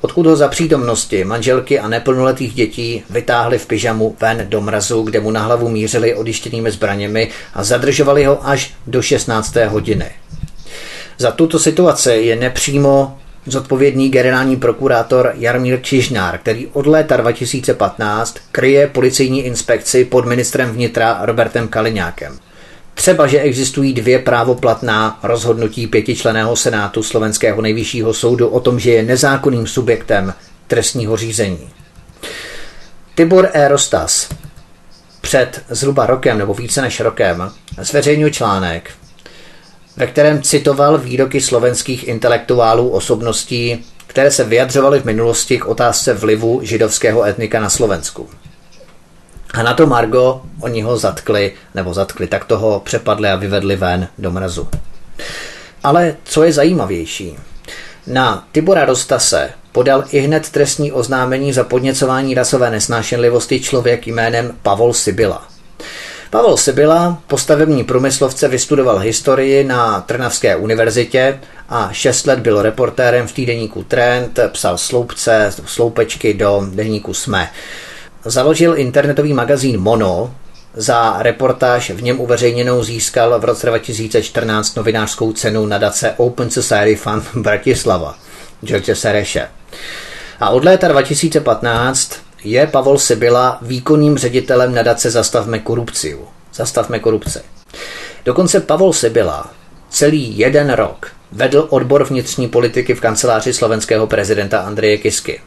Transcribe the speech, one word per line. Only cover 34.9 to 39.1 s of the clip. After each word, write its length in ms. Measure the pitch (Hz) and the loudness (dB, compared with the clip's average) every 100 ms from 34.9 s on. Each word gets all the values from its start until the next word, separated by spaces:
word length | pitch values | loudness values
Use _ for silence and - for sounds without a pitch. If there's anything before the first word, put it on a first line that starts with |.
| - _ - | -20 _ -12
před 420 | - 135 123 - - | 0 2 2 -4 -10
zhruba 380 | 117 139 139 110 | -4 0 0 2
rokem 320 | 131 135 110 | 2 2 0
nebo 160 | 101 | -2
více 280 | 113 117 - | -4 -4 -2
než 180 | 127 - | -2 -2
rokem 500 | 113 - 113 87 95 - - - | -2 0 0 0 -6 -12 -18 -10
zveřejnil 500 | 95 143 143 151 151 | -2 0 2 2 2
článek, 600 | 143 113 98 90 82 - - - | 0 -2 0 -2 -6 -10 -20 -20